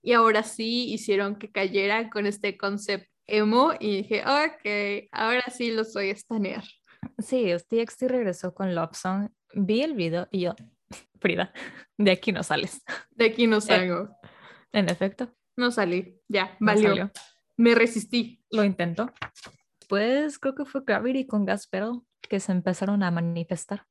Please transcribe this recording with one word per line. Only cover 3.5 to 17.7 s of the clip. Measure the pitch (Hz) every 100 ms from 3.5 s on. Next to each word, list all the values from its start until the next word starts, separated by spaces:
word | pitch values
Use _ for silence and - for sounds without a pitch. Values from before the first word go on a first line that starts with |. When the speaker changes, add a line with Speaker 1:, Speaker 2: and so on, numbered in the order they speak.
| 233 294 -
Speaker 1:
y | 214 196
dije, | 196 220 -
"Ok, | 285 311 311 208 208 202 202 208
ahora | - 220 247 247
sí | 247 240
los | 226 220
voy | 208 196
a |
estanear". | 208 - 226 196 214 - _ _ _ - -
Speaker 2:
Sí, | 208 262 214
es | 170 -
T | 226
X | 233 -
T | 254
regresó | 254 214 175 185
con | - 190 170
Love | 165 -
Song. | 185 190 208 _ _
Vi | - 190 220
el | 311
video | 262 165 170 180
y | 196
yo, | 175 - - _ _ - _ _
"Frida, | 196 87 - - - - - -
de | 202
aquí | 180 -
no | 190
sales". | - - 185 - - - -
Speaker 1:
De | - 226
aquí | 220 233
no | 214
Speaker 2:
Eh, |
Speaker 1:
salgo. | 214 180 185 170 208 - - - - - _
Speaker 2:
en | 214 180
efecto. | 175 196 - 240 _ _ -
Speaker 1:
No | 247
salí, | 233 190 175 180 _ _
ya, | 202 190 -
Speaker 2:
No | 214
Speaker 1:
valió. | 208 214
Speaker 2:
salió. | 190 196 - - _ _ -
Speaker 1:
Me | 233